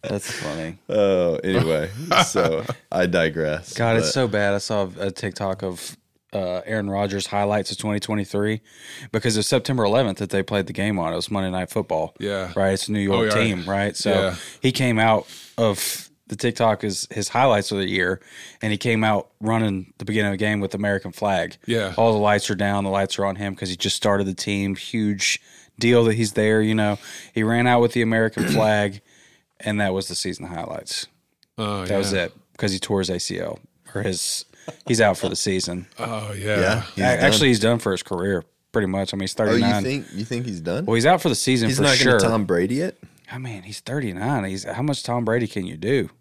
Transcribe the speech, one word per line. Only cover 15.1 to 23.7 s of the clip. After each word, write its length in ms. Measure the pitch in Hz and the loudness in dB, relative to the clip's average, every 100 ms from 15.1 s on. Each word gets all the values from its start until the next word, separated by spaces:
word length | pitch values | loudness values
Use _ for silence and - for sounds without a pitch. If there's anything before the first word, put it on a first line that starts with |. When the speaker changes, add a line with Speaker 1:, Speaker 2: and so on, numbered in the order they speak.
| 107 - - - - | 4 0 -16 -14 0
Speaker 1:
of, 500 | 113 98 - - - _ _ | 0 2 -4 -8 -12 _ _
the 100 | 107 | -4
TikTok 460 | 123 117 113 107 | -2 2 2 2
is 220 | 107 92 - | -2 -6 -8
his 180 | - 101 | -6 -2
highlights 420 | 117 135 107 98 | 2 4 4 2
of 80 | 101 | -2
the 100 | 95 | 0
year, 320 | 95 90 95 - - - - | 0 0 0 -6 -20 -20 -6
and 100 | 110 | -2
he 60 | 104 | -2
came 260 | 120 113 | 2 2
out 260 | 110 104 - _ | 4 2 -2 _
running 520 | 107 113 110 95 92 _ | 0 2 2 -2 -6 _
the 60 | |
beginning 280 | 104 107 104 | -4 0 0
of 60 | 98 | 0
the 60 | |
game 140 | 107 104 | 0 0
with 120 | 98 | -2
the 60 | 101 | -2
American 340 | 104 98 92 | 0 0 -2
flag. 440 | - 104 92 85 - - | -4 0 0 -2 -8 -4
Speaker 3:
Yeah. 280 | 117 98 90 | -2 0 2
Speaker 1:
All 160 | 113 | 4
the 60 | 107 | 4
lights 320 | 104 104 - | 4 2 0
are 40 | 98 | -2
down, 260 | 101 101 | 0 0
the 60 | 98 | 0
lights 280 | 98 98 - | 0 -2 -2
are 80 | 98 | -2
on 100 | 98 | -2
him 180 | 101 | -6
'cause 140 | 95 | -6
he 80 | 95 | -8